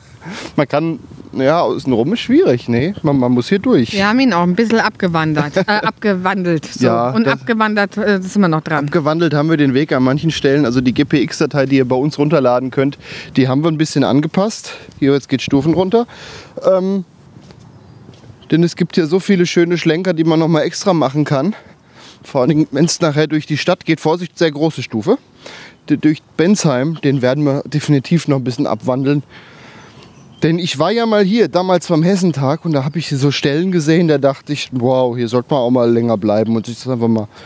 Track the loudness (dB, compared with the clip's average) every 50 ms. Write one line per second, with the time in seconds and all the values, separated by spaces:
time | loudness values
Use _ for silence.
0 | -20 -20 -20 -20 -18 -16 -14 -14 -14 -6 -4 -4 -2 0 0 -2 -2 -2 -4 -6
1 | -12 -18 -20 -20 -20 -10 -4 0 2 2 2 2 0 0 -2 -2 -2 0 0 0
2 | 0 0 -2 -4 -2 2 2 4 4 4 2 0 0 -2 -2 0 0 -2 -4 -2
3 | -2 0 0 2 2 2 0 0 0 0 -2 0 2 2 2 2 2 0 -2 -2
4 | 0 0 2 2 2 2 2 2 0 0 0 0 0 2 0 0 0 -2 -2 -2
5 | -2 -2 0 0 0 0 0 -2 -2 -2 -2 -2 0 0 0 0 0 -2 -4 -2
6 | -2 -2 -2 0 -2 -2 -2 -2 -2 -2 -2 -2 -4 -8 -4 0 0 2 2 2
7 | 0 0 0 0 0 0 -2 -2 -2 -4 0 0 0 0 0 -2 -2 -2 -4 -2
8 | 0 0 0 0 -2 -2 0 2 2 2 2 0 -2 -2 -2 -2 -2 0 -2 0
9 | 0 0 0 0 0 0 2 0 2 2 2 2 2 2 2 2 0 0 0 2
10 | 2 2 2 0 0 -2 -2 0 0 2 2 2 2 2 2 2 0 2 0 0
11 | 0 0 2 0 0 -2 -2 -2 -4 -2 0 0 0 2 2 2 2 2 0 0
12 | 0 -2 0 0 0 2 2 2 2 2 2 2 -2 -2 -2 -2 -2 -2 -2 -6
13 | -14 -18 -16 -16 -16 -4 0 0 2 2 2 0 0 0 0 0 -2 0 0 0
14 | 2 2 2 2 0 0 -2 -2 -2 -2 -4 -8 -12 -16 -16 -18 -20 -20 -6 -2
15 | 0 2 2 0 0 -2 -4 -4 -2 0 0 0 2 2 0 0 0 2 0 0
16 | 0 -2 -8 -16 -20 -18 -20 -20 -20 -16 -14 -2 0 2 2 2 0 -2 -4 -4
17 | -6 -8 _ -20 -20 -20 -20 -20 -20 -20 -20 -20 -20 -20 -20 -20 -20 -20 -20 -20
18 | -20 -20 -20 -20 -20 -20 -20 -20 -4 -2 0 0 2 0 0 -4 -4 -2 0 -2
19 | 0 0 -2 -2 2 2 2 2 2 0 2 0 2 2 0 0 0 0 0 0
20 | 0 -2 0 0 2 2 2 2 2 2 2 0 0 -2 -4 -2 -2 0 2 2
21 | 0 0 0 -2 0 0 0 0 0 -2 -4 -6 -14 -20 -20 _ _ _ -20 -20
22 | -20 -20 -20 -20 -18 -4 -2 0 2 2 2 2 0 0 2 0 0 0 0 -2
23 | -2 0 0 0 0 0 -2 -4 -2 -4 -4 -2 0 -2 -2 -2 -2 -4 -4 -2
24 | 0 -2 -2 -2 -4 -10 -4 -2 -2 -2 0 -2 -2 -2 -2 -6 -10 -6 -6 -4
25 | 0 0 -2 -2 -4 _ _ -20 -20 -20 -20 -20 -20 -20 -20 _ _ -4 -2 0
26 | 2 0 0 0 -6 _ _ 0 2 2 2 2 2 0 0 0 -2 -2 -4 -2
27 | -2 0 0 2 0 0 0 0 0 0 0 -2 -4 -4 -6 -4 0 2 0 0
28 | 2 0 0 0 0 0 -2 0 -2 -4 -4 -2 -2 -2 -2 -2 -2 -4 -2 0
29 | 0 0 0 0 -2 -6 -16 -20 -20 -20 -20 -20 -20 -20 -20 -20 -20 -20 -20 -20
30 | -20 -20 -20 -20 -20 -20 -6 -2 0 0 0 0 -2 -4 -2 -2 0 0 0 0
31 | 0 2 2 2 2 2 4 2 2 2 2 0 2 2 0 0 0 0 0 2
32 | 2 2 2 2 2 0 0 0 0 -2 -2 -2 -2 -2 -2 -2 -2 -2 -4 -6
33 | -6 -4 -2 0 0 0 0 0 -2 0 0 0 0 0 0 0 2 2 4 4
34 | 4 4 2 2 2 0 0 -2 -6 -8 -8 -8 -8 -6 -4 -2 0 2 2 2
35 | 0 0 0 -2 -4 -2 -2 -2 -2 0 0 0 2 2 2 2 4 4 2 2
36 | 2 0 0 0 0 0 2 2 2 2 0 -2 -2 -6 -12 -10 -8 -6 -4 -2
37 | 0 0 0 -2 -2 -6 -12 -20 -20